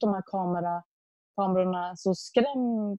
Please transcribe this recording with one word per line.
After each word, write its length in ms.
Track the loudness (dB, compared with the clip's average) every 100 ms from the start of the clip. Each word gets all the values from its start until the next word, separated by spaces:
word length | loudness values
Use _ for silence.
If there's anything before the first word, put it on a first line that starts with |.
de 140 | 0
här 80 | 0 -2
kamera-, 560 | -2 0 0 -2 -4 -8 _ _ _ _ -2
kamerorna 600 | 2 2 2 0 -4 -4
så 180 | -2
skräm-, 840 | -2 2 2 2 2 0 0 -2